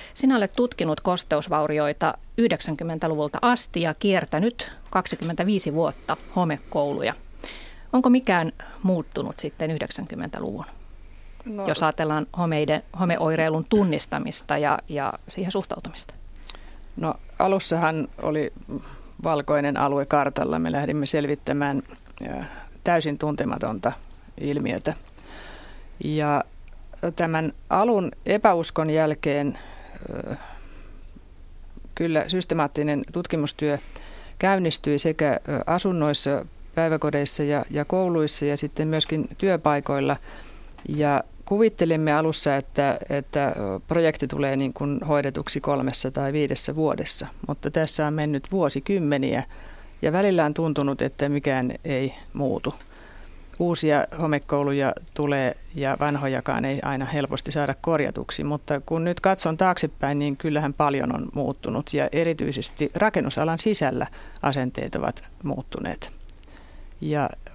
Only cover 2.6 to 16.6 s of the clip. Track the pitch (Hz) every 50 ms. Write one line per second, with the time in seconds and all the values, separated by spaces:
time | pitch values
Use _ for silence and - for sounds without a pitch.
2.6 | - - 156 151 170 165 165 156 160 160 156 151 151 147 - - - 240 247 240
3.6 | - - - 175 170 160 156 - - 202 190 180 - - - 156 185 233 240 -
4.6 | - - - - - - - 190 180 - - - - 165 170 165 180 196 214 190
5.6 | - 160 143 156 165 147 - - - - 160 - - - - 185 180 165 151 -
6.6 | - - - 160 143 143 143 - - 110 - - - - - - - - - -
7.6 | - - - - - - - 254 254 254 247 262 262 - 185 175 165 165 - -
8.6 | - - - - - 185 185 170 151 - - - 139 - - - - 147 - -
9.6 | 165 156 160 147 - - - - - - - - - - - - - - 101 -
10.6 | - - - - - - - - - - - - - - - - - 233 214 208
11.6 | 196 185 156 - 165 156 151 - 160 151 151 151 147 - - 175 175 165 160 151
12.6 | 151 147 151 - - - - 170 185 175 170 - 170 160 160 160 160 160 156 160
13.6 | 165 - - 208 202 180 151 - - - - 147 143 151 160 - - - 147 147
14.6 | 147 147 147 - - - 156 143 139 - - - - - - - 190 175 - 196
15.6 | - - - - - - - - - - - - - - - - - - - -